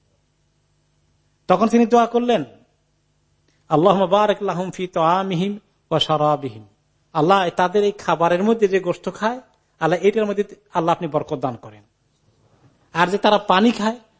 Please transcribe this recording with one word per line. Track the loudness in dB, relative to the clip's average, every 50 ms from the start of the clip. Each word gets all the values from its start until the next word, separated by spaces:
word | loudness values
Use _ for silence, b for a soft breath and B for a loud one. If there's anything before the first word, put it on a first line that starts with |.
| _ _ _ _ _ _ _ _ _ _ _ _ _ _ _ _ _ _ _ _ _ _ _ _ _ _ _ _ _ 0
তখন | 2 2 2 2
তিনি | 4 2 4
দোয়া | 4 4 2 2
করলেন, | 2 -2 -4 -2 0 -2 -2 -2 -6 -14 _ _ _ _ _ _ _ _ _ _ _ _ _ _ _ _ _ _ _ _ _ _ 0
"আল্লাহুম্মা | 0 2 4 4 4 4 2 0
বারিক | 2 2 2 0 0 -2 -4
লাহুম | -6 -4 -6 -6 -8
ফি | -8 -10 -10 -6
তাআমিহিম | -2 0 0 2 0 0 -2 -4 -4 -4 -4 -4 -6 -10 _ _ _ _ _ -4
ওয়া | -2 -2
শারাবিহিম।" | 0 0 0 0 2 0 0 -2 -4 -10 -12 -14 -20 _ _ _ _ _ _ _ _ _ -4
আল্লাহ, | -2 2 2 2 2 2 -2
তাদের | 0 0 -2 0 2 0 0
এই | 0
খাবারের | -2 -4 -4 -4 0 0 2 0 2 2 2
মধ্যে | 0 0 2 0 0
যে | 0 0
গোশত | 0 -2 -6 -4 -6 -10 -8
খায়, | -4 -4 -4 -4 -6 -14 _ _ _ _ _ _ -2
আল্লাহ, | 0 0 0 2
এটার | 2 0 0 0 -2
মধ্যে | -2 -2 -4 -6 -8 -8 _ _ _ -4
আল্লাহ | -2 0 0 0
আপনি | -2 -2 -4
বরকত | -4 -4 -4 -4 -8 -6
দান | -6 -6 -8
করেন। | -8 -16 -20 -20 -20 _ _ _ _ _ _ _ _ _ _ _ _ _ _ _ _ _ _ _ _ _ _ 0
আর | 0 0 0
যে | 0 0
তারা | 2 2 2 2
পানি | 2 2 2 4 4 2
খায়, | 2 0 -4 -4 -4 -6 -14 _ _ _